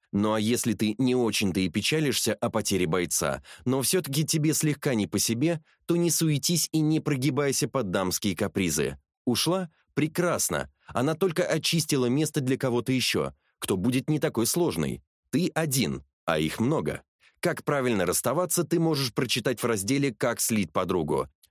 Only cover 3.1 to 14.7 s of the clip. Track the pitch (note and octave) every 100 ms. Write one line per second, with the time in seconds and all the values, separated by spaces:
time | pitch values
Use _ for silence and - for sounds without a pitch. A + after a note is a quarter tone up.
3.1 | - D2+ C2+ - - B2 C3 B2 F#3 D3+
4.1 | C3+ D#3 E3 D3+ C#3+ D#3 C#3+ D3+ A#2+ G2+
5.1 | G2+ - A#2 D#3 E3 - _ - E3+ E3+
6.1 | D#3+ E3 C#3+ - F3 - D#3+ D3+ D#3 D3+
7.1 | C#3 C3+ C3 C#3+ B2+ C#3+ C3+ G#2 G2 F#2
8.1 | F2 G#2 F2+ G2 - F2+ D#2 C#2 C#2+ _
9.1 | _ - A2+ - F#3 F3+ - _ - D#3
10.1 | D#3 F3 B2 - D2+ C2+ _ - - C3+
11.1 | D#3+ F#3+ D#3+ F3 D#3+ - E3 D#3 C#3+ B2
12.1 | C3+ D#3 - B2+ C3 C3 A#2+ A2+ C3 A#2+
13.1 | G2+ C2+ - _ _ - G2 G#2+ B2+ C3
14.1 | D3+ D3 - A#2+ E3+ E3+